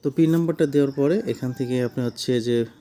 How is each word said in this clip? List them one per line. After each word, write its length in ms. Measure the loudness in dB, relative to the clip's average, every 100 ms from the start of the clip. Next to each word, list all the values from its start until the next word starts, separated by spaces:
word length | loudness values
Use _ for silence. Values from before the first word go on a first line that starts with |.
তো 80 | -4
পিন 180 | 2 4
নাম্বারটা 340 | 4 2 0 2
দেওয়ার 260 | 2 2
পরে 300 | 2 0 0 -2
এখান 260 | -4 -6
থেকে 300 | -4 -4 -2
আপনি 200 | -2 -2
হচ্ছে 380 | -4 -4 -2 -2
যে 240 | 0 0 -2 -6